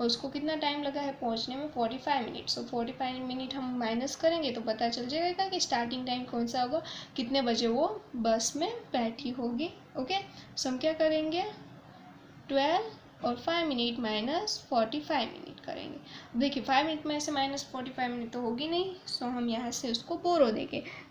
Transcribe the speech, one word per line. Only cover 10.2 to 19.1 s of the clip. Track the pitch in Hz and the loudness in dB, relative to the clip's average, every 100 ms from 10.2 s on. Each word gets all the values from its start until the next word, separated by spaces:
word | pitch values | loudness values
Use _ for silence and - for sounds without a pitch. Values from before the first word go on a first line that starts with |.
| 392 - - - | -4 -14 -12 -4
So | 269 | -2
हम | 254 | 2
क्या | 311 | 2
करेंगे, | 320 311 311 311 330 415 415 - - - - - - - - - | 4 4 4 2 0 -2 -4 -14 -18 -20 -20 -20 -20 -20 -16 0
ट्वेल्व | 269 285 349 440 - - - - | 2 4 4 0 -8 -18 -4 -2
और | 240 | 0
फ़ाइव | - 339 330 | 2 2 2
मिनट | 254 240 233 | 2 2 0
माइनस | 226 214 226 320 427 - - | 0 0 0 0 0 -4 0
फ़ोर्टी | 247 226 294 | 2 2 0
फ़ाइव | 302 294 - | 0 0 0
मिनट | - - - | -6 -14 -14
करेंगे। | - - - - - - - 233 | -10 -8 -8 -10 -14 -16 -6 0
देखिए | 277 277 | 2 2
फ़ाइव | 226 269 311 | 2 4 4
मिनट | 302 302 | 0 -2
में | 294 | -2
से | 294 | 0
माइनस | 294 277 277 - | 0 0 -2 -6
फ़ोर्टी | 254 254 | -8 -6
फ़ाइव | 254 247 | -2 -2
मिनट | 240 233 | -2 -6
तो | 240 | -2
होगी | 233 240 311 | -2 0 0
नहीं, | 339 381 359 | 0 0 -4
so | - | -6